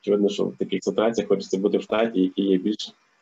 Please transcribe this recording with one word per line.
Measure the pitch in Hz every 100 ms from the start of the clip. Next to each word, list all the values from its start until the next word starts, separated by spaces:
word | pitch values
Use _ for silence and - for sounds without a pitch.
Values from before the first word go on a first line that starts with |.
Очевидно, | - 101 101
що | -
в | 95 -
таких | 95 95
ситуаціях | - 95 110 113 101
хочеться | 98 - 95
бути | 98 101
в |
штаті, | - 110 113 95
який | 92 95 98
є | 92
більш, | 98 107 - _ _ _